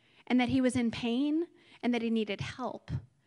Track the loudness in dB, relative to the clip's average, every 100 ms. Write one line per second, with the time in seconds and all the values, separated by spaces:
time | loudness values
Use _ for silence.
0 | _ _ 0 2 4 2 2 2 0 0
1 | -2 0 0 0 -2 _ -20 -6 -2 0
2 | 0 0 0 -4 -8 -8 -8 -8 -8 -8
3 | -8 _